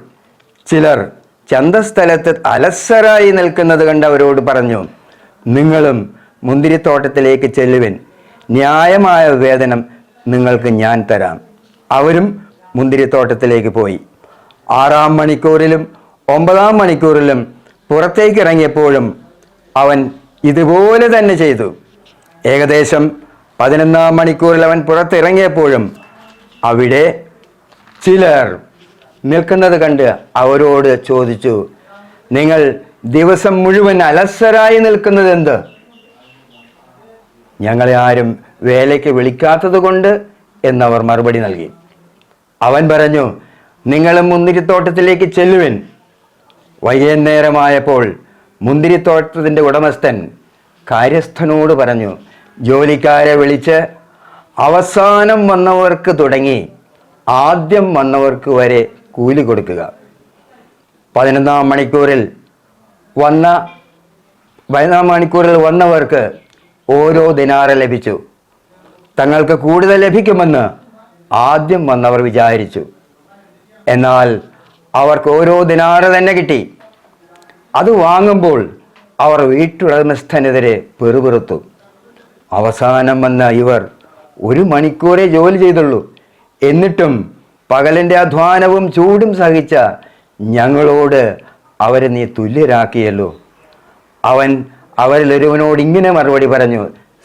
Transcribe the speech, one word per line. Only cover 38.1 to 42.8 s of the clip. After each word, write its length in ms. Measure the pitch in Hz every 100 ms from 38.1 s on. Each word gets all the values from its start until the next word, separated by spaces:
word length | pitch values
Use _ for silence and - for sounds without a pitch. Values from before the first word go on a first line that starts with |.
| 123 120 107 - -
വേലയ്ക്ക് 460 | 123 127 135 143 143
വിളിക്കാത്തത് 680 | 127 127 127 160 165 190 185
കൊണ്ട്," 440 | 180 185 190 208 - _ _ _
എന്നവർ 380 | 135 127 120 117
മറുപടി 380 | 113 117 117 117
നൽകി. 320 | 107 90 80 - _ _ _ _ _ _ _ -
അവൻ 280 | 120 139